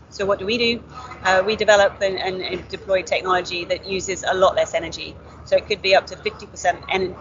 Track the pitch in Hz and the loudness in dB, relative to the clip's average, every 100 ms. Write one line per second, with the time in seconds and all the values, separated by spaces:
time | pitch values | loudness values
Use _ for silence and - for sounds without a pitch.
0 | - - 196 196 196 233 233 233 - - | -16 -6 -2 0 0 0 0 0 -6 -16
1 | - - 190 185 190 214 214 202 196 - | -16 -4 2 4 4 0 6 6 6 2
2 | 196 180 180 185 175 180 - 185 - 190 | -2 -2 -4 -4 -6 -8 -10 -12 -2 -2
3 | 180 170 185 180 175 175 170 180 196 190 | 0 -2 2 0 0 -6 -4 -4 -4 -6
4 | 190 180 - 185 185 - 160 165 165 160 | -4 -4 -2 4 4 4 0 -2 -4 -10
5 | 156 - - - - - - 202 190 185 | -12 -14 -20 -14 0 0 0 -2 4 4
6 | - 180 214 - 208 - 185 170 - 190 | 4 -6 -8 -8 -16 -4 -2 -2 -2 -2
7 | 185 - | -2 -6